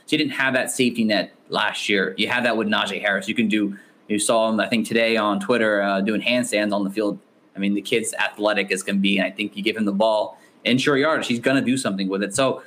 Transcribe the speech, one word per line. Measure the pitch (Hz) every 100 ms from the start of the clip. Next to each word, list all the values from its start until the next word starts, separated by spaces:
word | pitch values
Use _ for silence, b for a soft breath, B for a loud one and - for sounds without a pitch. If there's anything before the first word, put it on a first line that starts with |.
| -
So | 151
you |
didn't | 151
have | - 135 127
that | -
safety | - 123 113
net | 110 101 87 - _
last | 98 104 - -
year. | 101 90 -
You | 107
have | 123
that | 120 110
with | 104
Najee | 104 101 92
Harris. | 104 98 104
You | 110
can | 110
do, | 107 101 98 B B -
you | -
saw | - 113 113
him, | 110
I | 98
think, | 117 107
today | 113 113 113
on | 107 98
Twitter, | 98 120 110 101
uh, | 101 98
doing | 101 107
handstands | 117 123 120 104 107
on | 101
the | 98
field. | 104 104 95 - _ _ -
I |
mean, | 101 101
the |
kid's | - 117 110 -
athletic | 101 - 104 101 98
as | 95
can | - 101
be, | 98 98
and | 92
I |
think | - 104 101
you |
give | 107 107
him | 104
the |
ball | 98 110 107 95 B B B 107
in | 123
short | 151 135
yardage, | 151 143 -
he's | 117
gonna | 131 135
do | 117 131
something | 113 98 98
with | 98
it. | 101 110
So | 131 -